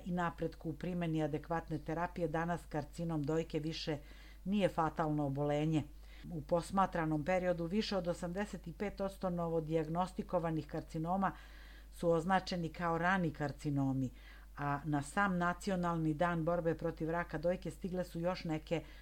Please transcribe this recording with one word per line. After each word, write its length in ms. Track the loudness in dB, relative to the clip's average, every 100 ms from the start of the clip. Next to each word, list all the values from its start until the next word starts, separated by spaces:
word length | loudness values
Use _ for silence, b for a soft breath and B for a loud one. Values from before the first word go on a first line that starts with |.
| -2
i 60 |
napretku 580 | 0 0 0 -4 -4 -6
u 40 |
primeni 500 | -4 -4 -2 0 2
adekvatne 560 | 2 0 -2 -2 -2 -4
terapije, 480 | -2 -2 -2 0 0
danas 380 | 0 0 -2 -2
karcinom 580 | -4 -4 -4 -2 0
dojke 360 | 2 0 0 -2
više 380 | -2 -4 -4 -4 B B B B -2
nije 240 | 4 4
fatalno 560 | 4 2 2 2 2 2
obolenje. 580 | 2 2 4 4 4 2 B B B -8
U 100 | -8
posmatranom 840 | 2 2 4 4 4 2 2 2 2
periodu 400 | 2 2 0 0
više 320 | 0 2 0
od 100 | 0
osamdeset 600 | -2 -2 -4 -4 -6 -10 -6
pet 200 | -4 -2
posto 320 | -4 -2 -2
novodijagnostikovanih 1400 | 0 0 0 2 2 2 0 0 -2 -2 0 2 0 -2
karcinoma 640 | -6 -4 -4 0 2 2 B B B B B B
su 200 | 0 4
označeni 580 | 4 6 2 2 -2 -4
kao 280 | -2 0 2
rani 360 | 4 4 2
karcinomi, 760 | 0 -2 -2 0 2 2 2 0 B B B B -6
a 220 | -2 -2 0
na 160 | 0
sam 360 | 0 2 2 4
Nacionalni 760 | 2 0 0 0 2 2 2
dan 320 | 2 2 2 2
borbe 300 | 2 2 0
protiv 340 | -2 -2 0
raka 280 | 0 -2 0
dojke 340 | 0 0 -2
stigle 320 | -6 -4 -2
su 160 | -4 -2
još 240 | -2 -2
neke 400 | -2 -4 0 -2 B B